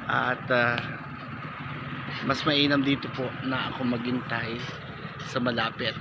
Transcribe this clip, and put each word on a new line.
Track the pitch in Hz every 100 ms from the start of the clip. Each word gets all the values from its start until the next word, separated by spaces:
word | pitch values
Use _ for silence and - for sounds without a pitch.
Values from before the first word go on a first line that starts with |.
At, | - 131 123 123 -
ah, | 123 120 117 - - - - - - - - - - - - - - -
mas | 135
mainam | 160 147 143 143
dito | 135 135 123 -
po | 123 - 131
na | 131 123
ako | - 127 120
maghintay | 120 123 - 117 113 117 127 - - - - - -
sa | 131
malapit. | 123 117 113 113 123 110